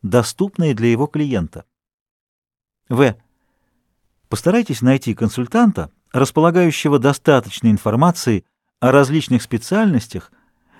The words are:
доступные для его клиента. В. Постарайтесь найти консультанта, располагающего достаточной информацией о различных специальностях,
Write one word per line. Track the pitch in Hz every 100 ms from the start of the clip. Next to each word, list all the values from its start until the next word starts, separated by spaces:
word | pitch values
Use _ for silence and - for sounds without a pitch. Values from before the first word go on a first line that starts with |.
доступные | - 123 113 - 196 - 165
для | 113 117
его | 117 147
клиента. | 156 147 113 80 - - _ _ _ _ _ _ _ _ _ _ _ -
В. | 120 135 101 _ _ _ _ _ _ _ _ _ _ _
Постарайтесь | 107 - 220 233 117
найти | 120 131 -
консультанта, | 104 113 - 123 226 233 - 78 _ _
располагающего | 123 135 - 165 175 175 147 - 143
достаточной | 127 143 - 139 110 - 113
информацией | 104 - 107 165 170 - 104 - _ _ _
о | 123
различных | 135 131 156 - 123
специальностях, | - 117 - 196 220 139 - 90 - _ _ _ _ _